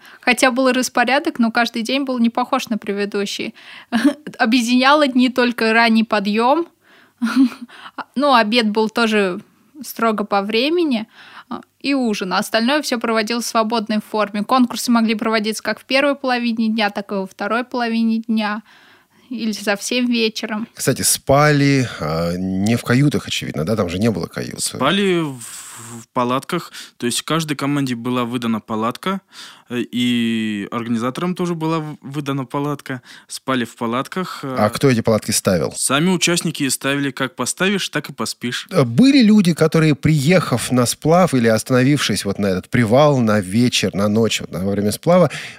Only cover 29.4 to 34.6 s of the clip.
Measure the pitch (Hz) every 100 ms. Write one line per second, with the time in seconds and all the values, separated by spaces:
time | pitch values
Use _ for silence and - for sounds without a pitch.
29.4 | - - _ 123 113 120 123 120 117 113
30.4 | 110 104 98 117 113 117 123 127 180 180
31.4 | 175 170 160 160 151 147 131 139 139 139
32.4 | 127 147 143 143 - 131 - - _ -
33.4 | - 131 117 - 117 123 135 - 180 -
34.4 | 139 123